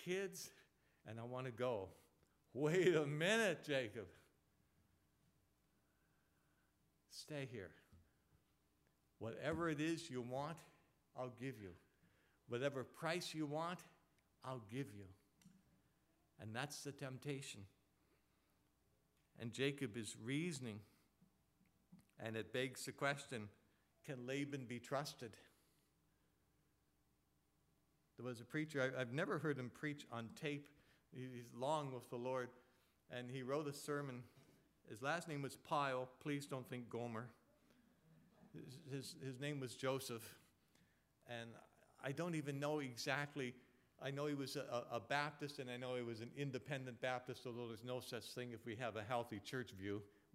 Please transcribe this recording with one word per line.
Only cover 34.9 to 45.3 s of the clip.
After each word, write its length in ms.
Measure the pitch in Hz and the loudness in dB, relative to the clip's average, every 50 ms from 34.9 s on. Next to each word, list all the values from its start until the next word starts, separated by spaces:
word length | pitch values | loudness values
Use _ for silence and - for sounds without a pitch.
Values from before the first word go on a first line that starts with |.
| 113 104 | -8 -2
last 280 | 127 143 160 175 170 170 | 2 2 2 2 0 -2
name 120 | 147 143 | -2 -2
was 140 | 139 127 - | -2 -4 -6
Pyle. 540 | - - - 165 147 143 135 131 127 127 131 - - | -8 -2 2 2 4 4 4 4 2 0 -2 -6 -6
Please 260 | - 151 143 143 143 | 0 0 0 0 0
don't 240 | - 139 131 120 - | -2 -4 -4 -4 -4
think 200 | 127 123 120 110 | -4 -6 -4 -2
Gomer. 400 | - 113 120 120 113 110 120 110 - - _ _ - _ - - - - - - - - - - - - - - - - - - - | -2 0 0 0 0 -2 -4 -4 -10 -16 _ _ -20 _ -20 -20 -20 -20 -20 -20 -20 -20 -20 -20 -20 -20 -20 -20 -20 -20 -20 -14 -12
His, 260 | 151 - - 123 - - 131 | -10 -10 -10 -10 -12 -8 -6
his, 240 | 135 139 127 - - - 135 | -6 -6 -6 -6 -8 -6 -6
his 140 | 135 127 123 | -6 -4 -2
name 220 | 143 147 147 139 | -2 -2 0 0
was 140 | 131 117 107 | -2 -4 -4
Joseph. 640 | - 131 131 135 131 131 - 120 113 110 - - - - - _ _ _ _ _ - - _ _ _ _ _ _ _ - | 2 4 4 4 4 2 -2 -4 -4 -6 -10 -14 -16 -20 -20 _ _ _ _ _ -20 -20 _ _ _ _ _ _ _ -12
And 220 | 123 120 117 117 117 110 - - - - - - - - - - | -8 -8 -6 -6 -8 -10 -14 -18 -20 -20 -20 -20 -20 -14 -4 -2
I 80 | 135 | -2
don't 240 | 139 160 170 180 165 | 0 2 0 2 2
even 240 | 156 143 147 139 139 | 2 0 0 0 2
know 200 | 143 147 151 151 | 2 4 4 4
exactly. 760 | 139 127 120 113 - 147 135 143 143 143 - 147 131 120 127 - - - - - - - _ - 151 | 2 0 -2 -2 2 2 2 2 2 0 -2 -2 -2 -2 -2 -6 -16 -20 -20 -20 -20 -20 _ -4 -2
I 80 | 139 | -2
know 160 | 139 143 147 | 0 2 2
he 80 | 151 143 | 2 2
was 220 | 139 135 127 - | 2 0 0 0
a, 260 | 143 - - 123 120 117 - | -2 -2 0 0 0 0 0
a 80 | 120 117 | -2 -2
Baptist, 600 | 107 - 139 143 147 151 | 0 4 4 4 4 2